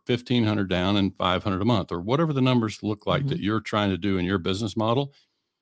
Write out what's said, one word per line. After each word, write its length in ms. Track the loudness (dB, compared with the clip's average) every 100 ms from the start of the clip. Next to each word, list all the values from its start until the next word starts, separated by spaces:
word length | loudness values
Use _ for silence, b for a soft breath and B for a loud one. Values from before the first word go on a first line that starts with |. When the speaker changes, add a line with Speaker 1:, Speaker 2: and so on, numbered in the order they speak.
| -2
Speaker 1:
fifteen 400 | -4 0 2 2
hundred 240 | 0 0
down 260 | 0 2 2
and 200 | 2 0
five 260 | 0 0
hundred 200 | 0 0
a 20 | 2
month 260 | 0 0
or 80 | -6
whatever 320 | -2 0 0
the 100 | 0
numbers 420 | 2 2 0 -4
look 220 | -6 -4 -2
like 140 | 0
Speaker 2:
Mm-hmm. 80 | 0
Speaker 1:
that 100 | -2
you're 200 | -2 -2
trying 300 | -2 0 0
to 80 | 0
do 200 | 0 0
in 80 | 0
your 120 | 0
business 400 | 0 -2 -4 -2
model? 340 | 0 0 -2 b b b b _